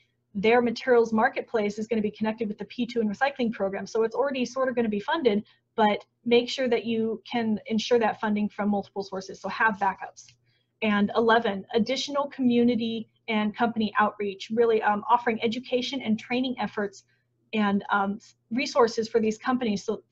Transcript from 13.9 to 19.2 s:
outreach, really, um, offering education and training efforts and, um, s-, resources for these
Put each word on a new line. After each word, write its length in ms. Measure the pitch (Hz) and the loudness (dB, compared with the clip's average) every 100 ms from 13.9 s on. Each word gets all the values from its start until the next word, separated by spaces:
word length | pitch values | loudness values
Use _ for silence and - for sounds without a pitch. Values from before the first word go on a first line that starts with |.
| - | 2
outreach, 500 | 208 - 202 190 - | 0 0 -8 -6 -6
really, 320 | 226 233 220 | 2 2 4
um, 220 | 208 208 - | 2 0 2
offering 280 | 240 240 220 | 2 2 -2
education 580 | 233 247 - 254 247 269 | -2 -4 -2 -4 -2 -6
and 160 | 220 214 | -2 -2
training 380 | - 247 262 240 | -2 -4 -2 -4
efforts 460 | 202 220 202 - _ _ _ _ - | -6 -4 -6 -8 _ _ _ _ -6
and, 320 | 220 202 196 - | 0 2 2 0
um, 220 | 202 196 202 | 0 0 -4
s-, 200 | - _ - | -12 _ -6
resources 600 | 233 285 285 226 - 214 | -4 0 4 4 2 -2
for 100 | |
these 180 | 226 | 0